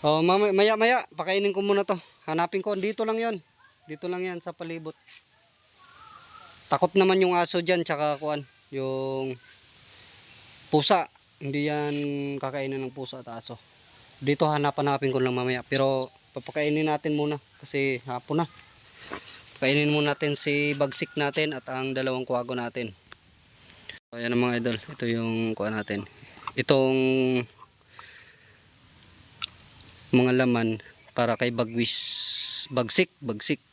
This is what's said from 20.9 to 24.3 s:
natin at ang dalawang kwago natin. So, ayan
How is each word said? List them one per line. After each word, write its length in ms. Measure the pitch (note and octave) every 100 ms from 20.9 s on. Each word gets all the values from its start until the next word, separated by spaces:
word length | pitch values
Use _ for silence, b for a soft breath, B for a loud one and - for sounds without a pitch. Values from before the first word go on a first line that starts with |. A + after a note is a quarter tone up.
| B2+ - -
natin 400 | C#3+ D3 D#3 C3+
at 80 | -
ang 240 | C3 C3 C3
dalawang 320 | C3 B2+ B2+
kwago 240 | B2 A#2+
natin. 400 | B2+ A#2+ B2 A2+ F#2+ - - - - - - B B B B _
So, 80 | A#2+
ayan 160 | A#2+